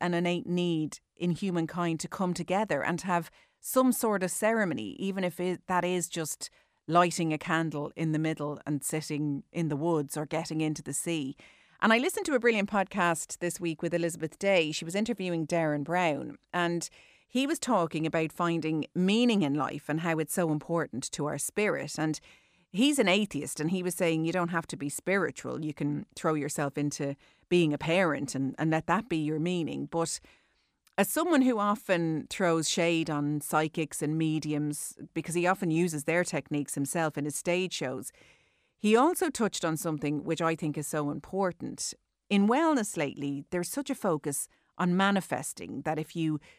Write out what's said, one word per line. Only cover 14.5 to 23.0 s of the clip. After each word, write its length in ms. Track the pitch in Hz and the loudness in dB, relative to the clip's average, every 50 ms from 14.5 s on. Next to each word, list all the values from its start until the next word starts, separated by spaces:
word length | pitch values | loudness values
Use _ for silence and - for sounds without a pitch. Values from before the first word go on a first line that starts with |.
| 196 180 160 151 | 6 4 4 2
She 120 | 156 - 165 | 0 -6 -6
was 100 | 160 170 | -4 -2
interviewing 520 | 196 220 226 233 - 185 180 175 165 160 | -2 -2 -2 -2 -2 -2 -2 -2 -2 0
Darren 380 | 143 175 170 165 156 147 147 143 | 0 0 2 2 2 0 0 0
Brown, 540 | 156 165 180 180 165 147 135 131 - - - _ _ | 0 0 2 2 2 0 -2 -4 -8 -12 -14 _ _
and 360 | - 175 175 170 170 170 165 - - - - - _ _ _ _ | -2 0 0 0 0 -2 -4 -6 -10 -16 -20 -20 _ _ _ _
he 180 | - 247 269 | -2 0 0
was 120 | 277 330 - | 0 -2 -2
talking 480 | - - 240 190 170 156 - 156 160 | 0 2 2 2 2 0 0 -2 -2
about 260 | 160 - 165 160 156 | 0 0 0 -2 -2
finding 540 | - - 175 170 170 165 147 156 156 156 139 - - | -2 -2 0 0 0 0 0 -2 -2 -2 -2 -2 0
meaning 480 | 170 180 190 208 226 247 240 226 196 | 2 2 4 4 4 4 4 4 4
in 120 | 170 139 139 | 2 2 0
life 340 | 151 131 - - 147 - - | 0 -2 -4 -6 -6 -6 -4
and 120 | 147 160 | -4 -2
how 180 | 165 175 165 156 | 0 0 0 0
it's 160 | 156 - - | -2 -2 0
so 160 | 196 175 160 | 0 0 2
important 600 | 151 151 - - 170 170 156 - - 120 - - | 0 -2 -2 -2 -2 -2 -2 -2 -6 -8 -8 -6
to 140 | - - 147 | -6 -4 -4
our 120 | 147 143 139 | -4 -4 -4
spirit. 580 | - - - 208 214 208 156 143 135 147 - | -6 -4 -2 0 0 0 0 -2 -4 -6 -4
And 220 | - 151 156 156 - - - - _ _ _ _ _ _ _ | -2 -2 -2 -2 -4 -8 -16 -20 _ _ _ _ _ _ _
he's 280 | - 180 254 285 302 | 0 2 4 4 4
an 80 | 269 | 4